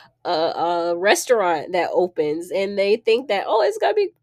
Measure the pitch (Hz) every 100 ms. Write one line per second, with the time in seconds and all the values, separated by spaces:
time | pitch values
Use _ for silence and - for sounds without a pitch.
0 | - _ - 165 165 - 170 175 170 170
1 | 196 247 - 233 180 160 - 180 - 170
2 | 180 - 151 160 180 180 196 202 196 214
3 | - 226 - 196 - 311 - 427 381 427
4 | 381 _